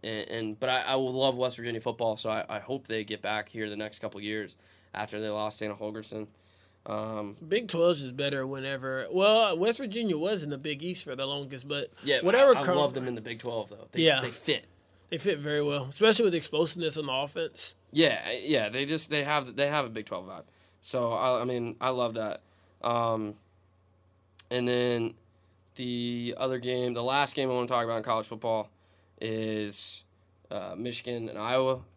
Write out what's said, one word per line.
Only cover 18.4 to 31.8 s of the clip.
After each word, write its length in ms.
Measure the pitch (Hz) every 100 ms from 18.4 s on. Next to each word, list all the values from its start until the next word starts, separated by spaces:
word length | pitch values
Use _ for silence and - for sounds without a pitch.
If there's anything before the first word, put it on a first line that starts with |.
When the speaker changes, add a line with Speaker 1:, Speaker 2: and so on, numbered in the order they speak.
Speaker 1:
yeah, 260 | 127 147 107
they 160 | 123 139
just, 240 | 156 160
they 120 | 151
have, 320 | 139 151 127 110
they 120 | 143
have 180 | 147 127
a 40 |
Big 160 | 110 104
Twelve 220 | 95 92
vibe. 160 | 92 - _ _ _
So, 300 | - 131 120
I, 280 | 113 127 127
I 40 | 123
mean, 300 | 123 120 110
I 80 | 123
love 260 | 131 120 113
that. 260 | 107 - _ _ _ _
Um, 520 | - 120 117 113 107 104 _ _ _ _ _ _ _ _ _ _ -
and 160 | 123 123
then 460 | 123 123 120 113 - _ _ _ _ _ -
the 600 | 123 120 120 120 120 -
other 220 | 131 131
game, 340 | 123 127 123
the 100 | 120
last 320 | 123 139 143 -
game 140 | 131
I 40 |
wanna 140 | 127 120
talk 160 | 123
about 140 | 117 113
in 60 |
college 240 | 110 113 107
football 420 | 113 117 110 104 _ _ _ _ _
is, 840 | 113 110 110 110 104 101 - - - _ _ _ _
uh, 240 | 101 92 92
Michigan 520 | 120 117 - 120 113
and 80 | -
Iowa. 440 | 110 131 131 127